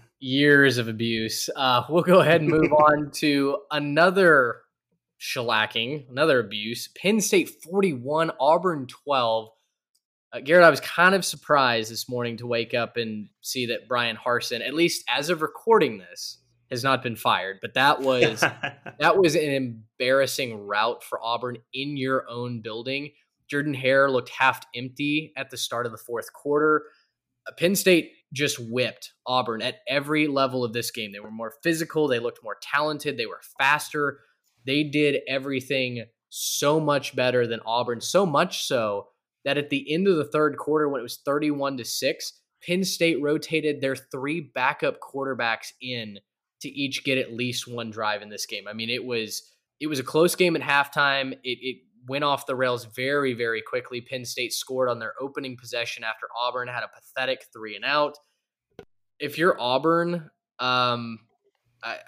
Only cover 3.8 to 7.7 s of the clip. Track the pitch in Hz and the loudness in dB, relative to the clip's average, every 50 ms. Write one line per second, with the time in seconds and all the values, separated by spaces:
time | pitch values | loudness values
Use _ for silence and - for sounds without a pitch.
3.8 | 147 143 143 156 170 190 185 202 190 170 156 139 123 117 110 - _ _ _ _ | -2 0 4 4 4 6 6 6 6 8 8 8 6 4 0 -6 _ _ _ _
4.8 | _ _ _ _ _ _ _ _ - - - 135 117 117 113 107 107 107 - 117 | _ _ _ _ _ _ _ _ -10 -8 -6 -4 0 2 2 2 2 2 0 -4
5.8 | 113 123 151 151 127 127 123 131 156 160 139 123 110 98 104 104 104 113 117 120 | -4 -2 -4 -8 -10 -10 -2 0 4 4 4 4 2 0 -6 -8 -6 -6 -6 -8
6.8 | - - _ - - 185 220 220 190 - - 180 143 - - _ - 156 | -10 -14 _ -2 0 2 2 2 2 4 4 2 2 2 -6 _ -14 -4